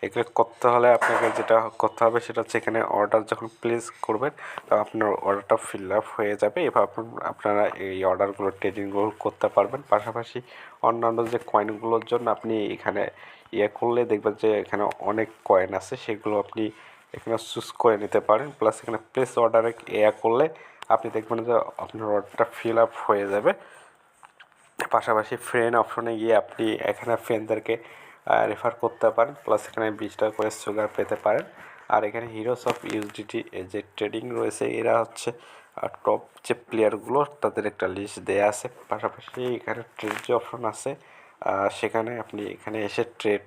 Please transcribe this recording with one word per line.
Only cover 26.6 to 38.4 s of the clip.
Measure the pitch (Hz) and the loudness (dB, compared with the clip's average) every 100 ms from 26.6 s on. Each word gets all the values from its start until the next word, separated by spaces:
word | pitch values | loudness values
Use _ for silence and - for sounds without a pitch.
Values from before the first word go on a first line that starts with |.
| 113 | -2
এখানে | 107 - 104 - 113 | -2 -2 -4 -2 -4
ফ্রেন্ডদেরকে, | - 113 110 113 - 113 - - - - - | -2 -4 -2 -4 -2 -6 -6 -20 -20 -18 0
আহ, | 113 110 | 2 2
রেফার | 104 120 | 0 -4
করতে | - 117 - 113 | -2 -4 0 0
পারেন, | 110 117 147 - | 2 0 0 -2
প্লাস | 107 - | -2 -2
এখানে | - 110 | -4 -4
বিশ | 107 107 - | -4 -10 -2
টাকা | 110 | -4
করে | - 107 | 0 -4
সুগার | - - 104 104 - | -4 -8 -4 -4 -2
পেতে | 101 107 | -4 2
পারেন। | 104 104 170 - - - - | 4 4 0 -14 -20 -20 0
আর | 110 | 0
এখানে | 107 110 117 | 2 -6 -10
Heroes | 110 110 120 - | -6 -4 -2 -2
of | 113 - | -4 -4
ইউএসডিটি | 107 104 - 107 113 - - 92 | -4 -6 -10 -8 -8 -8 -10 -8
যে | 104 - - | -8 -10 -4
ট্রেডিং | 104 113 123 | -4 -4 -6
রয়েছে, | 117 113 - 117 | -2 -2 -2 -2
এরা | 117 113 113 | 0 2 2
হচ্ছে, | 113 - - - - - - - | 0 -4 -8 -8 -16 -20 -20 -8
আহ, | - - - | -8 -4 0
টপ | 107 - - | 0 -2 -20
যে | - | -4
প্লেয়ারগুলো, | 117 - 113 107 104 - 131 143 - | -4 -4 2 2 2 -2 0 0 0
তাদের | 110 107 104 | -2 0 -4
একটা | - 95 | -2 -4
লিস্ট | 92 101 - | -4 -8 -10
দেয়া | 92 98 | -2 2